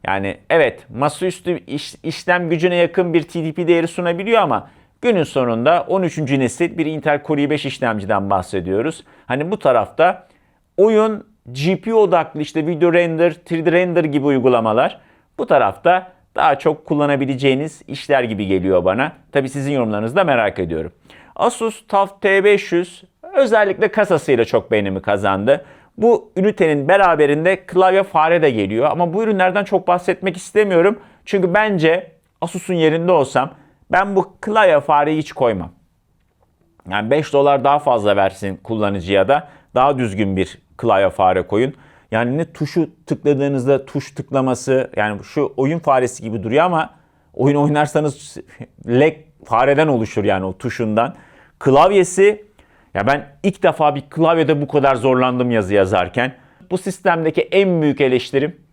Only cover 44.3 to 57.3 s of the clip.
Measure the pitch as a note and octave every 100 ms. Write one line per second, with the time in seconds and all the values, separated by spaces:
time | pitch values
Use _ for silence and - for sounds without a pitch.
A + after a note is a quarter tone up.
44.3 | C3+ C3 B2 - C3 B2+ - G#2 G2+ -
45.3 | - C#3+ - C3+ E3 D#3 C3 B2 - A2+
46.3 | G#2+ G#2 C3+ F3+ E3 E3 _ _ _ _
47.3 | - C3+ C#3+ D3 D3 D3+ D3+ D3+ - -
48.3 | - - - - _ - A#2+ D#3 D#3 -
49.3 | _ - A2+ C3+ C#3+ D#3 B2+ G#2+ - G2+
50.3 | F#2+ F#2+ F#2 B2 - A2 G#2+ B2 - -
51.3 | _ _ _ C#3 C3+ C#3+ G3 F3 - G3+
52.3 | G#3 - _ _ _ _ F#2+ G#2 C#3+ -
53.3 | _ G3 - F3+ D3 D3+ D#3+ - D#3 D#3+
54.3 | E3 D3+ D3 C#3+ D3 C3+ B2+ C3 B2+ B2+
55.3 | B2 B2 A#2 F#2+ G2+ F#2+ G2 F2 - B2+
56.3 | - _ _ - F3+ G3 F#3 G3 E3+ D#3+